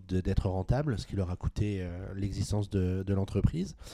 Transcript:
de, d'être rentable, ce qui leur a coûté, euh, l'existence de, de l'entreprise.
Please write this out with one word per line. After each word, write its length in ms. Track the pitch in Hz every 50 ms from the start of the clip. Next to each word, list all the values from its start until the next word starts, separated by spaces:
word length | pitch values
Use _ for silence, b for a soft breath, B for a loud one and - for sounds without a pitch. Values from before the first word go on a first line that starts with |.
| 95 92
de, 140 | 90 92
d'être 260 | 90 98 95 - - 101
rentable, 500 | 92 95 92 - 127 131 151 156 120 98
ce 80 | - -
qui 80 | -
leur 140 | 101 95 85
a 40 | 90
coûté, 440 | - - - - - 107 104 101 95
euh, 320 | 90 87 87 87 95 95 95
l'existence 540 | 98 98 101 95 - - - - 104 101 101
de, 340 | - 98 92 90 92 95 95
de 80 | 98 98
l'entreprise. 600 | 95 98 - - 101 - - - 156 190 - - B B B